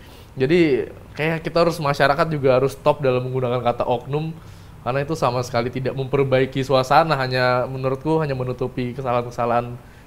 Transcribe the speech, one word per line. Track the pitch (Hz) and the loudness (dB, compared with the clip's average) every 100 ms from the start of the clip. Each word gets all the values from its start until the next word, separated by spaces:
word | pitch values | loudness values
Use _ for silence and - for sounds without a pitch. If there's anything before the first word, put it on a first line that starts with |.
| - - - | -20 -20 -18
Jadi | - 131 175 165 123 87 - - | -2 2 4 4 2 0 -8 -16
kayak | - 151 165 | -6 -2 -2
kita | 175 160 | -2 2
harus, | 170 160 | 2 2
masyarakat | 147 143 143 143 165 | 0 4 4 4 2
juga | 156 135 | 2 4
harus | 127 135 | 4 2
stop | - 151 147 | 0 0 2
dalam | 135 127 | 2 0
menggunakan | 127 127 123 123 | -2 -4 -2 0
kata | 120 120 | 0 0
oknum, | - 120 - 143 160 160 - - - - | -2 -2 -2 -6 -6 -8 -16 -20 -20 -12
karena | 117 131 | -6 -4
itu | 143 | -4
sama | 160 143 123 | -2 0 0
sekali | 127 120 120 | -2 -2 -2
tidak | 127 131 | -4 -4
memperbaiki | 135 131 139 135 131 135 135 | -4 -2 0 2 2 2 -2
suasana, | 131 135 127 147 165 143 | 0 2 4 4 4 2
hanya | 131 127 127 123 123 | 0 0 2 2 -2
menurutku | 131 131 135 156 160 | -4 -4 -4 -2 -2
hanya | 156 | 0
menutupi | 131 127 123 123 - 123 | -4 -4 -4 -4 -4 -6
kesalahan-kesalahan | 123 135 123 120 120 120 120 120 120 - - | -6 -2 -2 -2 -4 0 0 -2 -8 -16 -20